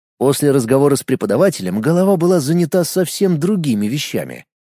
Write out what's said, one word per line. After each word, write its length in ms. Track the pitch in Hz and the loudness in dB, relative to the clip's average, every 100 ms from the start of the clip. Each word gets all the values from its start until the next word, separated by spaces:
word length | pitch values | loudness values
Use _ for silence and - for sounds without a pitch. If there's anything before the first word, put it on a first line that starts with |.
| _ _ | _ _
После 320 | 131 139 147 | 0 2 2
разговора 460 | 139 113 135 143 139 | 2 2 2 4 2
с 80 | |
преподавателем 760 | - 131 104 104 190 - 185 95 | 0 -2 0 2 2 0 -4 -2
голова 380 | 120 175 190 196 | 0 2 2 2
была 220 | 170 185 | 2 0
занята 440 | 135 170 165 190 | 0 0 0 0
совсем 560 | 170 - 180 - 196 165 | -2 -2 -4 -2 0 0
другими 460 | 170 208 151 110 104 | 0 -2 -2 -2 -2
вещами. 600 | 143 - 107 69 62 - _ | -4 -6 -8 -8 -12 -20 _